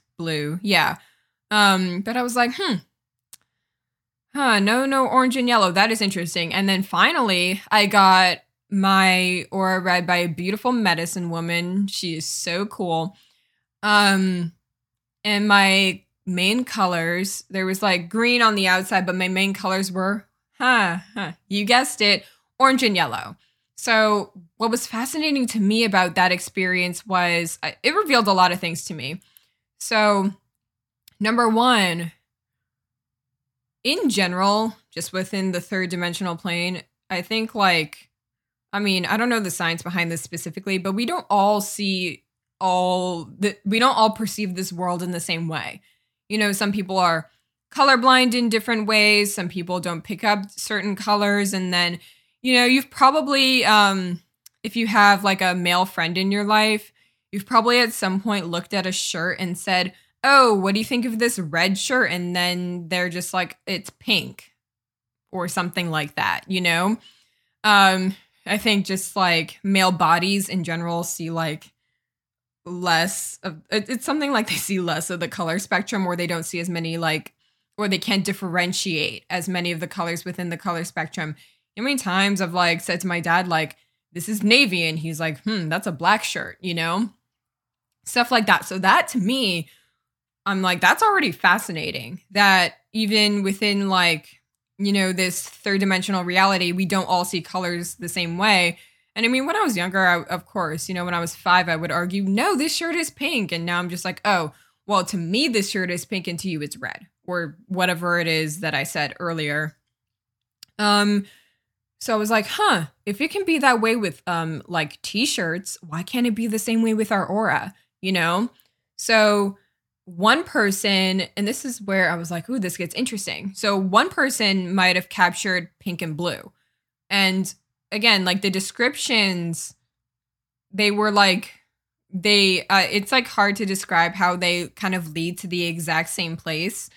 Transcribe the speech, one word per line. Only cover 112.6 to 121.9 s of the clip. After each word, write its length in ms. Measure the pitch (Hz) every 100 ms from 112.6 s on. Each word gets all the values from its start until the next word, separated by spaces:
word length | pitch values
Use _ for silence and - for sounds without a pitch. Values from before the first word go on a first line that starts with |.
| 415 220 156 _ -
if 140 | 196
it 100 | 311
can 140 | 403
be 140 | 381 320
that 200 | 269 240
way 140 | 220
with, 260 | 233 196 - -
um, 360 | 170 160 156 -
like, 340 | 170 151 -
t-shirts, 800 | - 202 285 - 170 170 - -
why 220 | 170 156
can't 240 | 190 247 240
it 80 |
be 140 | 214 226
the 100 | 214
same 240 | 220 226
way 100 | 226
with 200 | 220 214
our 120 | 208
aura?" 480 | - 202 208 143 190 - _ _
You 100 | 190
know? 380 | 185 165 180 240 _ _ _ _ -
So 600 | - 226 214 208 196 196 _ _ _ _ -
one 380 | 170 208 277
person, 840 | 349 294 202 196 208 190 190 190 180 -
and 120 | 208
this 160 | 262
is 160 | 277 240
where 300 | 202